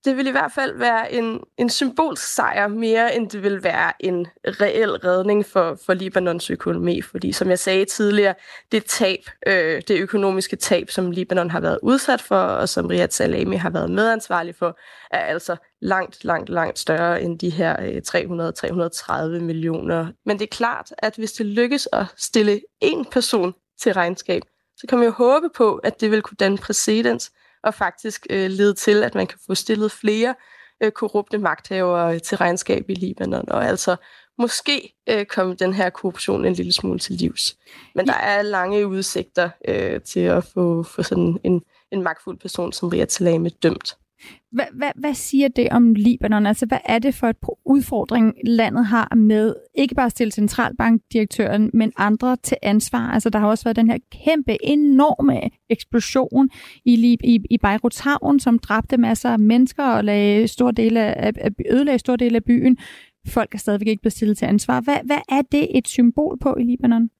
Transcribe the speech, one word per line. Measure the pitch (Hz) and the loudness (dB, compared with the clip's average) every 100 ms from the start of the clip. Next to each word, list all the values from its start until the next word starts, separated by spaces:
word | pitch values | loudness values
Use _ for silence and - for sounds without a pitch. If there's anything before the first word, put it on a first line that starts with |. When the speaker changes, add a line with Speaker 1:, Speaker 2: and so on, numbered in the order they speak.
Speaker 1:
Det | 269 262 | 0 0
vil | 262 | 0
i | |
hvert | 269 294 | 0 -2
fald | - 269 - | -4 -6 0
være | 240 226 - | 0 0 -2
en, | 240 226 220 - - | -4 -4 -6 -12 -4
en | 240 | -2
symbolsk | - 277 269 320 - - | 0 -2 0 -2 -2 -6
sejr, | - - - 208 | -2 0 0 -2
mere | 214 226 226 233 - | -2 0 2 2 0
end | 214 | -4
det | 208 | -4
vil | 196 196 | -4 -2
være | 185 - 170 - | -2 0 -2 -2
en | 185 180 175 _ | -4 -4 -6 _
reel | - 196 208 - 214 | -10 -2 0 0 0
redning | - 180 185 190 208 202 | 0 0 0 2 0 0
for, | 196 170 - - | 0 0 -4 -4
for | |
Libanons | 185 190 190 185 170 - | -2 0 -2 -2 -4 -6
økonomi. | 175 175 170 175 175 | -6 -4 -2 -2 -2
Fordi | - - 190 | -6 -6 -4
som | - 185 | -2 0
jeg | 180 | 0
sagde | - 190 | 2 0
tidligere, | 190 - 208 208 202 185 - - _ | 0 0 2 4 2 0 -14 -20 _
det | 220 | -4
tab, | - - 190 185 - - - | -2 -2 0 -2 -10 -6 0
øh, | 190 160 156 - | 0 0 -2 0
det | 190 | -2
økonomiske | 190 208 196 190 190 - | 0 0 0 0 -4 -6
tab, | - 196 - | 0 -2 0
som | - 180 | -4 -4
Libanon | 175 180 180 170 | -4 -2 -2 -2
har | 165 | -2
været | 165 156 | -2 -2
udsat | - 262 - 254 | 0 0 2 -2
for, | - 196 | 0 0
og | - 98 185 | 0 -2 -2
som | 185 175 | -2 -2
Riyad | 175 175 | 0 0
Salami | - - - 190 185 | 0 -2 0 -2 -2
har | 170 | -4
været | 170 165 | -4 -2
medansvarlig | 190 226 226 - 175 165 | 0 0 -2 -2 -6 -6
for, | 170 175 160 - - - | -6 -6 -6 -20 -20 -8
er | 175 | -6
altså | - 165 - 170 _ _ | -4 -6 -6 -10 _ _
langt, | 190 190 180 - | -4 -2 -4 -10
langt, | - 165 - | -4 -4 -4
langt | 175 160 - | -4 -4 -4
større | - 160 170 175 | -2 0 0 -2
end | 170 165 | -4 -4
de | 175 | -6
her, | 160 165 - | -2 -2 -2
øh, | 92 - | -6 -8
tre | - 180 - | -4 -4 -4
hundrede, | 170 165 | -6 -6
tre | - 160 | -6 -6
hundrede | 180 170 | -4 -4
tredive | - - - 160 170 | -6 -6 -4 -4 -6
millioner. | 170 165 165 160 - 165 165 - - | -6 -4 -4 -4 -4 -4 -4 -8 -6
Men | 202 | -4
det | |
er | 214 - | -4 -4
klart, | 233 - - - | -4 -4 -12 -6
at | 220 220 | -6 -4
hvis | 220 | -10
det | - 214 | -6 -4
lykkes | 208 240 277 - | 0 0 -2 -2
at | - 185 - | -4 -4 -8
stille | - 226 208 208 - _ | -2 2 2 0 -4 _
én | 302 330 240 | 0 0 -2
person | 254 233 226 180 - _ _ | -2 0 0 -2 -6 _ _
til | 233 | -2
regnskab, | 185 175 185 - 180 - _ _ _ | 0 -2 -4 -4 -4 -6 _ _ _
så | - | -2
kan | 247 | 2
man | 233 | 2
jo | |
håbe | 226 247 294 330 - | 4 2 4 0 2
på, | 220 - | 2 2
at | - - | -4 -2
det | 214 | 0
vil | 214 | 0
kunne | - - | -2 -2
danne | 196 196 | 0 0
præcedens | - 208 - 214 240 240 - _ _ _ | -2 -4 0 2 0 -2 -6 _ _ _
og | 214 | -6
faktisk, | 214 190 - 220 - - | -2 -6 -4 -12 -12 -6
øh, | 196 190 | -4 -2
lede | 190 208 | 2 2
til, | 196 - 208 | 2 2 4
at | - | 2
man | 196 185 | -2 -4
kan | - - | -8 -6
få | |
stillet | 190 - 220 214 | -6 -2 0 -2
flere, | - 214 214 240 254 _ - - _ | -2 -2 0 0 -2 _ -20 -20 _
øh, | 220 | -2
korrupte | - 214 208 202 208 | -2 -2 -2 -2 -2
magthavere | 185 151 - 190 180 175 170 165 | -2 -4 -6 -2 0 0 0 -2
til | - 196 | -4 0
regnskab | 175 180 - - - | 0 0 -2 -2 -2
i | |
Libanon, | 185 190 190 - - - | -6 -6 -6 -4 -4 -4
og | - 104 | -2 0
altså | 175 - 180 - - _ - | 0 -2 -4 -6 -20 _ -4
måske, | 240 - - 285 - _ - | -2 -2 -2 -4 -6 _ -2
øh, | 214 208 | -2 -2
komme | - 185 | -2 -2
den | 180 185 | 0 -2
her | 190 185 | 0 -2
korruption | - 190 175 - 196 | -2 -8 -6 -4 -2
en | 185 | 0
lille | 175 180 | -2 -2
smule | 175 185 180 | -2 -2 -4
til | - | -6
livs. | 180 165 - - - _ - - | -4 -4 -4 -8 -8 _ -20 -6
Men | - 226 | -2 0
Speaker 2:
Ja. | |
Speaker 1:
der | - | 0
er | - 202 | 0 0
lange | 208 196 185 208 202 | 0 -2 0 0 0
udsigter, | 190 190 180 185 - 170 - - | -2 -4 -6 -4 -2 -4 -4 -4
øh, | - 95 - | -4 -2 -6
til | - 185 | -6 -2
at | 175 175 | 2 0
få, | - - 175 165 | 0 -2 0 0
få | 170 - | -4 -8
sådan | 170 180 175 170 | -4 0 0 0
en, | - 180 _ _ _ | -2 -2 _ _ _
en | 196 | -4
magtfuld | 180 160 - 175 | -4 -6 -12 -14
person | 185 - 170 | -10 -8 -8
som | - 175 | -6 -4
Riyad | - - | -2 -2
Salami | - 175 165 170 | 0 2 2 -2
dømt. | - 165 - - - _ _ - - _ | 0 -2 0 -8 -14 _ _ -20 -20 _
Speaker 2:
Hva-, | 233 - | -4 -4
hva-, | - 285 - | -4 -6 -4
hvad | 294 | -6
siger | 262 - 269 277 | -6 0 2 2
det | 254 240 | 2 2
om | 240 233 | 4 6
Libanon? | 214 214 247 208 214 208 | 6 4 2 2 2 2
Altså, | 220 226 | 0 0
hvad | - | -2
er | - 226 | 0 0
det | 262 | 0
for | - 233 | 0 -2
et | 220 - | -2 -8
pro-, | - | -8
udfordring, | - 269 - 226 - 240 220 - | 2 2 2 -4 -2 2 2 2
landet | 226 233 214 220 220 | 0 2 2 2 2
har | 233 220 | 2 2
med | 233 214 214 220 - - | 4 4 4 2 -2 -6
ikke | - 269 | -2 0
bare | 262 247 | 2 0
at | |
stille | - 226 | 0 -2
centralbankdirektøren, | 208 208 - 226 - 226 226 _ 226 214 - 214 208 214 | 0 -2 0 -4 0 2 2 _ -2 0 -2 0 2 2
men | 226 220 - | 2 0 0
andre | 202 214 254 254 | 0 2 0 -2
til | - - | -2 -2
ansvar? | 208 208 - 240 233 | 2 0 2 -2 0
Altså, | 220 226 | 0 0
der | 214 | 2
har | 208 | 2
også | 220 | 2
været | 233 220 | 0 2
den | 226 | 2
her | - _ - | 2 _ -4
kæmpe, | - 320 262 - | 0 0 0 -2
enorme | - 294 294 269 294 - 277 - - _ _ | 0 2 6 6 4 4 2 2 -4 _ _
eksplosion | 226 - 233 - 262 254 254 269 - - - | -4 0 -2 0 0 2 2 2 0 -20 -2
i | 247 240 | 2 4
Lib-, | 240 233 | 6 4
i, | - 226 202 | 4 2 2
i | 233 | 0
Beirut | 202 208 240 - | 2 0 -2 -2
Havn, | 277 285 - 285 | -2 0 2 2
som | - 233 | 4 2
dræbte | - 214 - 254 | 2 -2 2 2
masser | 233 226 - | 2 2 0
af | 226 | 4
mennesker | 214 240 262 - | 6 6 4 2
og | 277 220 | 0 2
lagde | 208 208 208 208 220 | 2 2 4 4 2
store | - 247 | 2 0
dele | 226 226 226 | 4 2 4
af, | 214 - 214 240 | 2 0 -2 -2
af, | - 202 - | -4 -4 0
ødelagde | 247 285 254 | 2 4 0
store | - 247 | 0 0
dele | 240 233 | 2 2
af | |
byen. | - 240 247 254 - - - _ - | 2 4 4 2 -2 -20 -20 _ -4
Folk | 247 214 | -2 -2
er | 208 | -4
stadigvæk | - 202 214 | -2 0 0
ikke | 214 | 0
blevet | 226 | -2
stillet | - 214 208 | 0 0 0
til | - | 2
ansvar. | 208 - 254 | 2 2 0
Hvad, | 233 285 | 0 -2
hvad | 247 294 - | 0 -4 0
er | 269 269 | 0 2
det | 285 302 262 | 0 2 0
et | - | 0
symbol | - 240 262 302 254 | 4 4 4 -2 0
på | 277 - | -2 0
i | |
Libanon? | 240 247 240 233 233 | 0 2 2 2 0